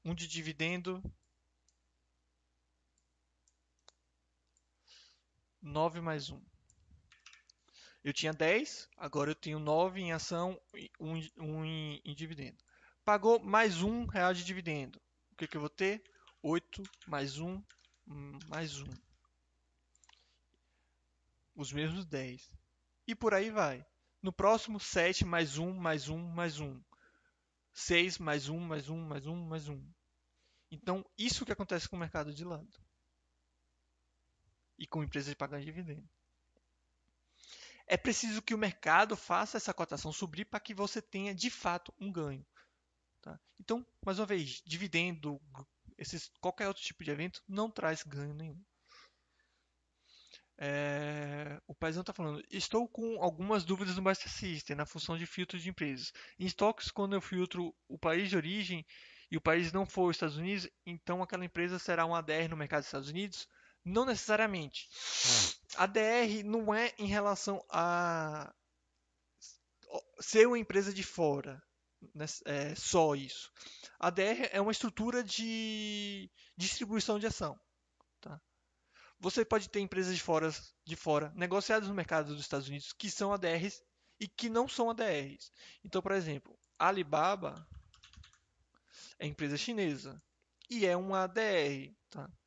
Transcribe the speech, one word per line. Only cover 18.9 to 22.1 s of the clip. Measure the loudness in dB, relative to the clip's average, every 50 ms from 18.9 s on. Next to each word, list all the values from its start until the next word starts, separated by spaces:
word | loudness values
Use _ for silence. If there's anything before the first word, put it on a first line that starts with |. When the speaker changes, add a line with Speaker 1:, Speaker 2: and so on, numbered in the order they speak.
| -12 -14 _ _ _ _ _ _ _ _ _ _ _ _ _ _ _ _ _ _ _ _ _ -20 _ _ _ _ _ _ _ _ _ _ _ _ _ _ _ _ _ _ _ _ _ _ _ _ _ _ _ _ _
Speaker 1:
Os | -10 -10 -6
mesmos | -4 -2 -2 -2 -2 -4 -6
dez. | -6